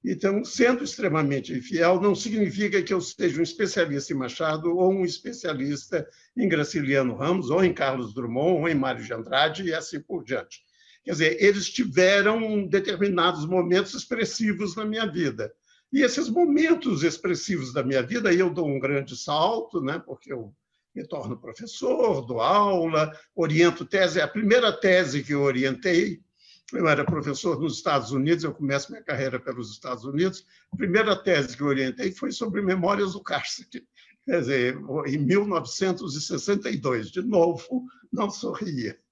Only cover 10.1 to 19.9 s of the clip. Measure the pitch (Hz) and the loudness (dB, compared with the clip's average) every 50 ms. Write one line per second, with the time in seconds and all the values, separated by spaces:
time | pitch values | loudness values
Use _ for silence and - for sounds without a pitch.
10.1 | 220 170 113 107 131 113 - _ - - _ _ _ _ _ _ - _ _ - | -8 -8 -6 -4 -6 -6 -6 _ -18 -20 _ _ _ _ _ _ -20 _ _ -6
11.1 | 180 147 160 156 - - 202 202 202 202 190 - - - 247 196 135 175 185 185 | 0 2 2 2 4 6 4 4 4 4 0 -6 -2 -2 -2 0 4 6 6 6
12.1 | 196 202 190 208 220 226 226 214 214 208 196 175 156 196 196 - 202 170 202 202 | 6 6 4 4 2 2 0 0 0 0 0 2 0 0 2 0 -2 0 0 0
13.1 | 190 175 170 180 175 156 151 156 185 185 175 170 180 185 208 - - 247 - - | 2 4 2 2 2 0 -2 0 2 2 2 4 4 2 2 0 -6 -12 -8 -6
14.1 | 247 226 226 - - - 226 214 202 170 208 196 170 220 214 214 214 220 226 202 | -2 -2 -2 -4 -2 -2 0 0 0 0 -4 -6 -4 -4 -6 -4 -4 -4 -4 -4
15.1 | 147 175 170 139 117 107 104 104 - _ _ _ _ _ _ _ - 277 285 247 | -2 -2 -2 -2 -2 -4 -8 -8 -10 _ _ _ _ _ _ _ 2 4 4 4
16.1 | 247 285 - - 220 349 349 320 285 294 320 320 339 330 - 262 196 143 147 170 | 2 0 -2 0 2 2 4 4 4 4 4 4 4 2 2 -2 -2 2 0 0
17.1 | 147 - - 170 175 - - - 196 160 135 127 123 151 127 127 139 131 123 127 | -2 0 -2 -2 -2 -2 -2 -4 -4 -4 -4 -4 -4 -2 -2 0 0 0 0 0
18.1 | 208 240 208 202 175 175 185 180 151 180 170 147 139 135 123 135 143 139 135 123 | -4 0 2 4 4 4 4 2 2 -2 -2 -2 -2 -2 -2 0 -2 -2 -2 -4
19.1 | 127 120 - - 147 151 160 196 233 226 226 - - 170 139 131 | -10 -12 -6 -2 0 2 2 2 2 0 -4 -4 -6 -4 -4 -2